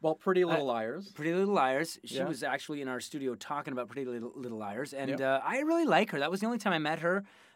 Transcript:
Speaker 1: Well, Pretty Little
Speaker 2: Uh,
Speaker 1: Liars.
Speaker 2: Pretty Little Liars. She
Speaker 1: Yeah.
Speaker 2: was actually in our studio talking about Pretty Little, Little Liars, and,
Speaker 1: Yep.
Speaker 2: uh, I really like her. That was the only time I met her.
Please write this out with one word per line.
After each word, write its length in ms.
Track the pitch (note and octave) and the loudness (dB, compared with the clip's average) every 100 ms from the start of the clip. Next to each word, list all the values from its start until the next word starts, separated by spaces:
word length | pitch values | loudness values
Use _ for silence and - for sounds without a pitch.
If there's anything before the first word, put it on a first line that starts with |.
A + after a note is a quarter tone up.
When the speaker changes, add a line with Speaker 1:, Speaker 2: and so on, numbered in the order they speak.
Speaker 1:
Well, 140 | D#3 D#3 | -2 0
Pretty 280 | G3 F3+ | 2 4
Little 240 | F3 E3 C#3 | 6 4 2
Speaker 2:
Uh, 40 | |
Speaker 1:
Liars. 380 | A#2 A2+ D3+ G3 | 0 0 -4 -10
Speaker 2:
Pretty 200 | - D3+ | -6 -2
Little 220 | F3 G3 | 0 2
Liars. 460 | F#3+ C3 C3+ D#3+ - | 4 4 4 0 -6
She 120 | A#2+ C3 | -8 -4
Speaker 1:
Yeah. 80 | C#3+ | -2
Speaker 2:
was 160 | C3+ | -2
actually 400 | C#3 C#3 - D3 | -2 -4 -4 -6
in 60 | C3+ | -4
our 100 | B2 | -4
studio 380 | - D3+ C3+ A#2 | -6 -4 -4 -4
talking 360 | - D3 D3 | -6 -6 -4
about 140 | B2+ A#2 | -4 -4
Pretty 160 | C3 | -4
Little, 280 | B2+ A#2+ A#2+ | -4 -4 -6
Little 240 | - B2 A2 | -8 -8 -6
Liars, 340 | G2+ G#2+ C#3 | -6 -4 -6
and, 180 | C3+ C3+ | -4 -4
Speaker 1:
Yep. 100 | C3+ | 0
Speaker 2:
uh, 200 | C3+ C3+ | 2 2
I 160 | D3 B3+ | 2 0
really 240 | D4+ E4 | 2 2
like 260 | D#4 E3 G#3+ | 6 4 4
her. 80 | D3 | 2
That 100 | D3 | 0
was 120 | F#3+ | 0
the 60 | A3 | -2
only 120 | A#3+ | 0
time 140 | G#3+ | 0
I 80 | E3 | 0
met 180 | D3+ D#3+ | 0 0
her. 240 | E3+ G3 G3+ - - | 0 0 -2 -18 -20